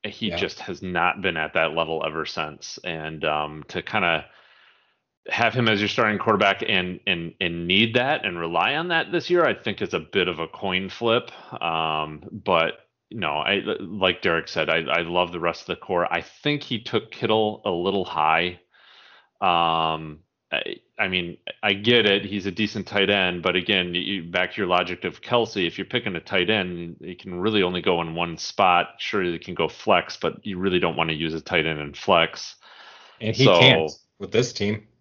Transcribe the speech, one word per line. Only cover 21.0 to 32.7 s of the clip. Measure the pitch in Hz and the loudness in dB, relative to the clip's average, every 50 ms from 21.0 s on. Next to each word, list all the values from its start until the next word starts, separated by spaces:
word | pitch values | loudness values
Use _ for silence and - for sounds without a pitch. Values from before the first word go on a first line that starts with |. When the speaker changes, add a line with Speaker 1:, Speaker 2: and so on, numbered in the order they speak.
| 107 95 | -4 -2
Speaker 1:
mean, | 92 92 87 85 - _ _ - - _ - | 0 -2 -2 -4 -10 _ _ -16 -12 _ 0
I | 104 98 | 0 0
get | 98 104 120 120 120 110 | 2 4 4 6 6 6
it. | 104 98 101 95 | 6 4 2 0
He's | 95 101 101 90 | -2 -6 -4 -4
a | 101 | -4
decent | 87 85 107 104 - 110 95 | -2 -2 -4 -2 -2 -6 -8
tight | - - 101 98 95 | -2 0 2 4 4
end, | 101 101 95 90 90 87 | 4 2 2 0 0 0
but | 80 92 87 | 0 0 0
again, | 92 87 82 104 95 90 90 87 | 0 0 2 0 0 0 0 -2
you, | 90 90 - 101 98 82 | -4 -2 -2 -4 -6 -6
back | 85 85 90 90 90 - | -4 -2 -2 -2 -2 -2
to | - | -4
your | 101 90 | 0 2
logic | 90 87 90 87 90 - - | 2 2 2 0 -4 -6 -6
of | 90 82 - | -8 -8 -8
Kelce, | - - 120 120 113 104 - 104 90 | -6 0 2 2 2 0 0 -2 -2
if | 82 82 - | -2 -2 -4
you're | 95 | -10
picking | - - 123 117 107 95 | -4 -4 -4 -4 -4 -8
a | 82 | -8
tight | - - 101 95 90 90 | -8 -2 0 0 2 2
end, | 110 107 92 90 90 85 85 85 82 - | 2 0 0 -2 -4 -8 -8 -10 -12 -14
it | - 85 90 - | -14 -14 -14 -12
can | - 92 90 87 | -12 -10 -8 -2
really | 90 110 107 104 95 | -2 2 2 4 2
only | 90 92 90 | 2 0 0
go | 82 101 90 85 | 0 2 2 2
in | 85 82 80 | 0 -4 -2
one | 82 85 85 82 80 | -4 -4 -4 -4 -8
spot. | - - - - 101 92 87 87 87 - - - | -10 -8 0 2 4 6 6 4 2 0 -6 -10
Sure, | - - - 104 92 | -8 -4 -2 0 0
it | 87 85 82 - | 0 -2 -4 -8
can | - 90 | -10 -2
go | - 85 78 | -2 -2 -2
flex, | - - - 110 101 87 82 - - - | -2 -6 2 4 4 4 4 0 -10 -4
but | - 92 - - _ | -4 -4 -4 -4 _
you | 107 95 90 | -8 -6 -2
really | 92 98 90 90 | 0 2 2 2
don't | 90 85 78 69 | 2 2 0 0
wanna | 82 80 80 | -2 -2 0
use | 76 80 80 80 | -2 -2 -4 -4
a | 80 | -6
tight | 76 - - 85 80 | -6 0 0 0 2
end | 82 80 76 | 2 -2 -4
in | 76 73 73 | -6 -10 -10
flex. | - - - 98 85 82 82 - - - - - _ _ - | -8 2 4 6 6 6 4 0 -10 -14 -16 -16 _ _ -20